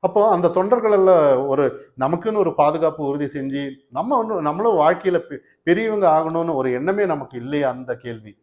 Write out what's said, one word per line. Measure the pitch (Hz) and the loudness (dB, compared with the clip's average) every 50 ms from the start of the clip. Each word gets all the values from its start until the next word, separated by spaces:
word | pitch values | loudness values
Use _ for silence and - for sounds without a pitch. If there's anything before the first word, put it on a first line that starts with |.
| - | -2
அப்போ | 185 185 214 208 220 | 0 2 2 2 2
அந்த | 196 175 175 165 175 | 2 2 0 0 2
தொண்டர்கள் | 185 185 202 247 240 220 220 208 | 0 0 0 0 0 2 2 4
எல்லாம் | 196 190 185 185 170 151 143 135 127 135 143 | 4 4 4 4 4 4 4 2 2 0 0
ஒரு | 135 143 143 127 - - - _ _ - | 0 0 0 -2 -2 -6 -20 _ _ -4
நமக்குன்னு | 127 139 165 170 - 220 214 208 190 | -4 -2 -2 -2 -4 -4 0 0 0
ஒரு | 170 - | 0 2
பாதுகாப்பு | - 147 147 156 165 160 160 156 - 151 | 2 2 2 4 2 2 2 2 0 -4
உறுதி | 139 139 143 147 135 | -4 -4 -4 -4 -6
செஞ்சு | - 147 139 135 135 139 143 139 135 - _ _ | -6 -6 -6 -4 -4 -4 -6 -8 -10 -14 _ _
நம்ம | 123 131 170 240 285 254 | -8 -6 -4 0 0 0
ஒண்ணு, | 226 214 220 180 | 0 0 -4 -2
நம்மளும் | 156 147 151 175 208 233 214 165 | -2 -2 -2 0 0 2 2 4
வாழ்க்கையில | 147 156 175 175 - 190 180 165 - | 4 4 2 2 0 -2 -2 -2 -4
பெ-, | - - 131 _ _ _ _ _ | -6 -16 -16 _ _ _ _ _
பெரியவங்க | 165 175 196 226 226 214 208 196 170 | 0 2 2 2 -2 0 2 2 4
ஆகணும்னு | 156 156 165 160 160 165 170 170 160 135 | 4 4 2 0 -2 -2 -2 -2 -2 -2
ஒரு | 131 131 123 | 0 0 -2
எண்ணமே | 123 139 175 190 202 208 | -2 -2 -2 0 0 0
நமக்கு | 185 160 143 131 - - 123 | -2 -2 -4 -6 -10 -12 -12
இல்லையா | 120 131 143 147 143 131 | -10 -4 -4 -2 -2 -2
அந்த | 123 127 131 123 123 | -4 -4 -8 -10 -10
கேள்வி. | 120 - 120 117 110 107 107 104 _ | -10 -8 -12 -12 -12 -14 -20 -20 _